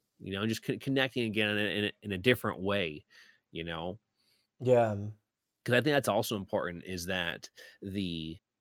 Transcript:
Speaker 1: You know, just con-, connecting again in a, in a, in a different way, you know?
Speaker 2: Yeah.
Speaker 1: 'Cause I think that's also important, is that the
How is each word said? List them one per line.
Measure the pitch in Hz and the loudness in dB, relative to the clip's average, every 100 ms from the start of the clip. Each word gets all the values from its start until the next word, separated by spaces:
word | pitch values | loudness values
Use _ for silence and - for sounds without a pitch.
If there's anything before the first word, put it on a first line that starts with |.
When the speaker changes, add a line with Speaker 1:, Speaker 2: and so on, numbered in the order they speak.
| _ _ | _ _
Speaker 1:
You | 95 | -6
know, | 95 110 | -2 0
just | 110 | -2
con-, | - 110 | -2 -4
connecting | - 135 131 127 113 | 0 2 2 0 0
again | 107 104 | 2 2
in | 104 | 2
a, | 104 | 0
in | 92 104 | 0 -2
a, | - | -4
in | 104 | -6
a | 92 | 2
different | 120 120 110 85 | 4 4 2 -2
way, | 95 101 85 76 - - - _ _ | 0 0 0 -6 -14 -20 -20 _ _
you | 82 | -8
know? | 82 82 87 110 _ _ _ _ _ _ | -6 -6 -8 -10 _ _ _ _ _ _
Speaker 2:
Yeah. | 123 123 113 101 104 - _ _ _ _ - | 4 6 6 0 -6 -10 _ _ _ _ 2
Speaker 1:
'Cause | 123 | 2
I | |
think | 131 143 | 4 2
that's | 117 | 2
also | 101 117 104 | 0 0 -4
important, | 92 101 82 87 | -2 -2 -2 -6
is | - 92 87 | -8 -6 -2
that | 92 85 69 - - - - | -2 -2 -4 -12 -20 -20 -14
the | 98 98 92 82 80 - _ _ | -6 -4 -2 -4 -8 -12 _ _